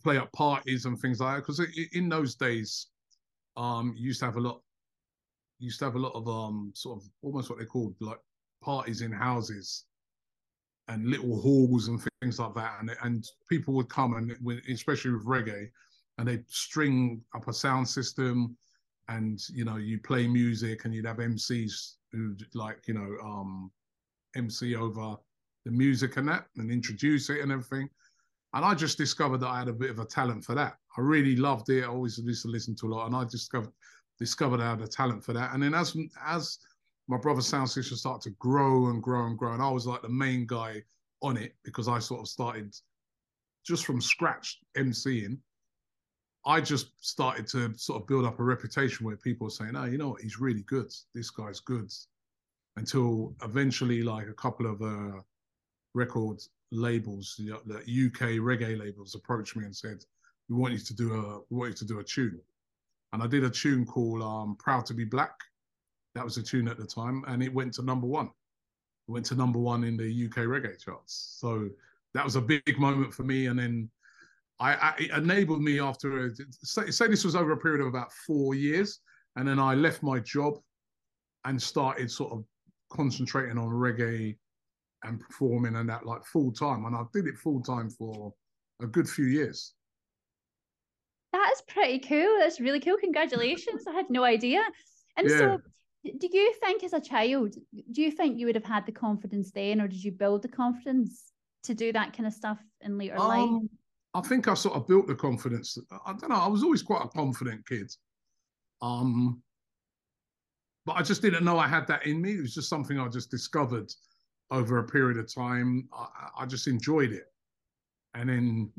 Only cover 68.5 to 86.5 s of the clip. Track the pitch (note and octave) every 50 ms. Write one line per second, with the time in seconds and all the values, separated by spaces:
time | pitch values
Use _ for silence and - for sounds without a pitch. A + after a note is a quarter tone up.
68.5 | _ _ _ _ _ _ _ _ _ _ - - A#2 A#2+ A2 - B2 C3 B2+ B2
69.5 | A#2 A#2+ A#2+ A#2+ A#2 A#2+ A#2+ A#2 A#2 A2 A2+ A2 A#2 A#2+ A#2+ A2 - B2 A#2 A#2+
70.5 | C3 C#3 A#2 G#2 F#2 - - G2 - - _ - - - - - - - B2+ A#2
71.5 | A2+ G#2+ G#2 G2 G2 _ _ _ _ _ _ _ - C3+ C#3+ C#3 A#2 C3 A#2 A2+
72.5 | D3+ C#3+ - - - C3+ C#3+ C#3 C3+ C#3 C3+ B2+ - - B2+ C3 C3 C3+ C3 B2
73.5 | B2 B2 B2 A#2+ A#2 A#2 A2+ A2+ _ _ _ - - - - - _ _ _ _
74.5 | _ - B2 C#3 D3 - - D#3 - - D#3 D3 D#3 D#3 D#3 E3+ F#3+ G3+ G3 D3+
75.5 | D#3+ D3+ D3 D3 C#3+ C#3+ C#3+ C3+ B2+ - - C#3 C3+ C3 B2+ B2 A2 - C#3+ C3+
76.5 | - - - - - A3 - E3 C#3+ - A#3 A3 G#3+ - - F3 D#3 F3+ E3 D3+
77.5 | D#3 D3 - D#3+ D3+ C#3+ C#3 B2+ B2 B2 A#2+ - - - - - D#3 C#3+ C#3 C3+
78.5 | C3+ C3+ C#3+ D3 D#3 F#3 G3+ G3+ - - _ _ _ _ _ _ - B2+ C3+ C#3
79.5 | C3+ C#3 C3+ C3+ C3 C#3 D#3 D#3+ D#3+ - D#3 C#3 C3 B2 - - - C#3+ C#3+ D3
80.5 | D3 - _ _ _ _ _ _ _ _ _ _ _ _ _ _ _ _ - C3+
81.5 | C3+ B2 - - - D#3+ C3+ C3 - - B2+ A#2 - - C3+ G#2+ A#2 A2 G#2+ _
82.5 | _ _ _ _ _ _ _ - - - C#3+ C3 A#2 C3+ B2+ - - C3+ C3 A#2+
83.5 | A2+ A#2+ A#2 A2+ A#2 A#2+ B2 B2 A2+ A#2+ A#2 A#2 A#2 A2+ A2 G#2+ G#2+ _ _ _
84.5 | _ _ _ _ _ _ _ _ _ - - A#2 A#2 G#2 - - - - C#3 B2
85.5 | A#2+ A#2+ A#2+ A#2 A2+ A#2 A#2 A2+ A2+ A#2+ - A#2 A#2 - - - - E3 C#3 B2+